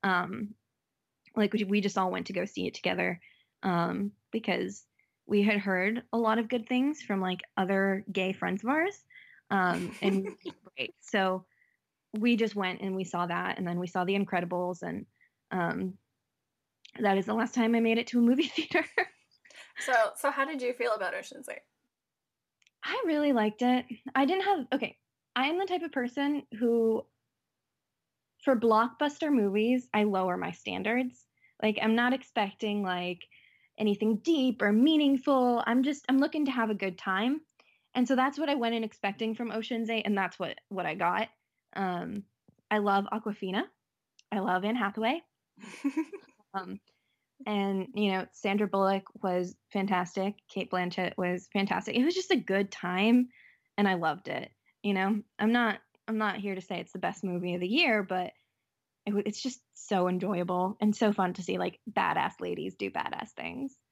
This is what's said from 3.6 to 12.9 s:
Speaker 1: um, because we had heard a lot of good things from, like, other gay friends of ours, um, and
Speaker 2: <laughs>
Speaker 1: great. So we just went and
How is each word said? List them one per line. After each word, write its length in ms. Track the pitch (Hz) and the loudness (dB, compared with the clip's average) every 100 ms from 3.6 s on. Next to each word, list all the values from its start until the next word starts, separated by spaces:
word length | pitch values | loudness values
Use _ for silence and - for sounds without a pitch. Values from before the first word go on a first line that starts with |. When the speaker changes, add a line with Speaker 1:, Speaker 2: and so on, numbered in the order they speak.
Speaker 1:
um, 480 | 190 175 170 180 202 - _ | -2 0 0 -2 -6 -8 _
because 540 | 226 220 180 190 202 _ _ _ _ - | -6 -2 -2 -2 -8 _ _ _ _ -2
we 160 | 208 | 2
had 160 | 202 208 | 4 2
heard 460 | 196 185 190 233 - | 0 0 0 -2 -4
a 40 | 233 | -2
lot 180 | 226 220 | 2 0
of 120 | 226 | 0
good 180 | 247 220 | -4 -2
things 320 | 254 269 302 | 0 0 -2
from, 180 | - 196 | -4 -2
like, 200 | 185 180 - - | -2 -4 -6 -4
other 480 | 185 196 196 190 208 | 0 2 2 0 -4
gay 220 | 196 185 | -2 -2
friends 300 | 190 180 190 | -2 -4 -4
of 60 | 220 | -2
ours, 340 | 294 349 403 _ - - - _ | 0 0 -4 _ -20 -20 -20 _
um, 460 | 202 180 175 180 - | 2 2 0 -4 0
and 240 | 202 196 190 - - | 0 2 -2 -8 -14
Speaker 2:
<laughs> 260 | - - - | -16 -20 -10
Speaker 1:
great. 160 | 131 - | -10 -10
So 440 | - 214 190 185 185 _ _ _ _ _ _ | -4 0 2 0 -6 _ _ _ _ _ _
we 220 | 220 233 233 | 0 2 4
just 200 | 226 208 | 2 0
went 260 | 185 180 | -4 -4
and 140 | 196 | -4